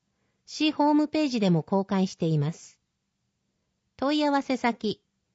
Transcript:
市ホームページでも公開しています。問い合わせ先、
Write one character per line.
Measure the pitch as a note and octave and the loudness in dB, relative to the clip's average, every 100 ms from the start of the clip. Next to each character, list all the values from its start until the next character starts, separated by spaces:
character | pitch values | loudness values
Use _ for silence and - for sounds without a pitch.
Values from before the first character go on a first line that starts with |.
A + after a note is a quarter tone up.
| _ _ _ _ | _ _ _ _
市 | _ - D#4 | _ -2 -2
ホ | - D4 | 2 2
ー | |
ム | D4+ D4+ | 4 2
ペ | D#4 | 0
ー | D4+ | -2
ジ | A#3+ | 0
で | G3 | 2
も | E3 | 2
公 | - G3 F#3+ | 0 -2 0
開 | G3 F#3+ | -2 -2
し | - | -2
て | E3+ | -2
い | D#3 | 0
ま | D3 | -2
す。 | - - _ _ _ _ _ _ _ _ _ _ _ _ - | -6 -16 _ _ _ _ _ _ _ _ _ _ _ _ -6
問 | C4+ D4+ | -2 0
い | |
合 | D4 | 0
わ | C#4 | 0
せ | C4+ B3+ | -2 -2
先、 | A#3+ A#3 G#3 - _ _ _ | -2 -2 -6 -6 _ _ _